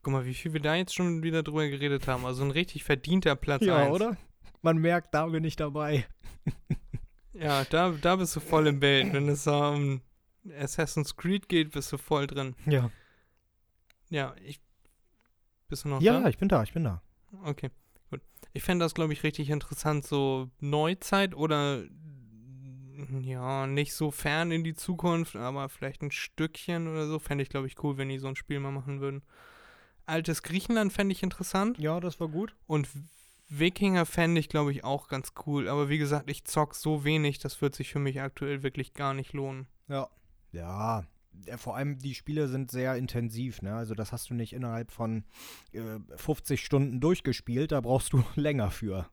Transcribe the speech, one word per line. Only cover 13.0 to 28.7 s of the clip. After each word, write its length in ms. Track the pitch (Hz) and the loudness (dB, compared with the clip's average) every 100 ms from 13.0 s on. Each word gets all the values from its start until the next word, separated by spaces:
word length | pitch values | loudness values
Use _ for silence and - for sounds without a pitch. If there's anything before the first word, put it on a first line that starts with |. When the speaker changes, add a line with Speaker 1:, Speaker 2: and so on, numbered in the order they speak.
| _ _ _ _ _ _ _ _ _ _ _ | _ _ _ _ _ _ _ _ _ _ _
Speaker 1:
Ja, 240 | 160 131 165 | -4 -4 -6
ich, 160 | 185 143 _ _ _ _ _ _ _ _ _ _ _ | -16 -16 _ _ _ _ _ _ _ _ _ _ _
bist 160 | 139 | -8
du 40 | 147 | -4
noch 100 | 135 | 4
Speaker 2:
Ja, 160 | 180 254 | 6 6
Speaker 1:
da? 80 | 233 | 4
Speaker 2:
ich 100 | - | 2
bin 100 | 196 | 4
da, 160 | 170 | 4
ich 80 | 110 | 2
bin 100 | 170 | -2
da. 180 | 151 87 - _ _ 196 | -2 -4 -8 _ _ -12
Speaker 1:
Okay, 260 | 175 139 135 - _ _ _ | -8 -6 -8 -12 _ _ _
gut. 120 | 139 - - - | -14 -14 -20 -14
Ich 100 | - | -8
fänd 180 | - 175 | 0 2
das, 100 | 165 | 2
glaub 200 | 156 160 | 0 0
ich, 100 | 147 | 0
richtig 280 | 156 - 143 | -2 -2 -2
interessant, 540 | 147 - 143 156 151 | -2 -4 -4 0 0
so 460 | 139 143 135 131 131 _ | 0 0 2 0 -4 _
Neuzeit 760 | 143 151 156 185 - 196 196 170 | -2 2 2 0 0 2 2 2
oder, 480 | 160 151 143 135 80 143 156 139 113 110 120 131 135 131 135 139 135 131 | 2 2 2 0 -6 -14 -20 -20 -20 -20 -20 -18 -16 -18 -18 -14 -6 -6
ja, 480 | 131 127 127 135 135 | -4 -4 -2 -2 0
nicht 260 | 139 147 | 0 0
so 160 | - 156 | 0 -2
fern 400 | 143 151 151 170 | 0 0 2 2
in 140 | 165 | 0
die 100 | 165 | 0
Zukunft, 640 | 156 - 175 170 165 165 104 | -4 -4 0 2 2 0 -4
aber 320 | 120 139 135 | -4 -4 -6
vielleicht 340 | - 135 - | -6 -8 -6
ein 80 | 147 | -6
Stückchen 800 | - - - 156 - - 170 165 | -6 -8 -4 -4 -4 -4 -2 -2
oder 180 | 156 151 | -2 -2
so, 140 | 156 | -2
fänd 200 | - 143 | -2 -2
ich, 100 | 135 | -2
glaub 160 | 139 135 | -2 -6
ich, 140 | - | -4
cool, 140 | 147 139 | -4 -2
wenn 100 | 135 | -4
die 100 | 135 | -4
so 80 | 135 | -6
ein 80 | |
Spiel 240 | 135 - 143 | -8 -6 -6
mal 140 | 139 | -4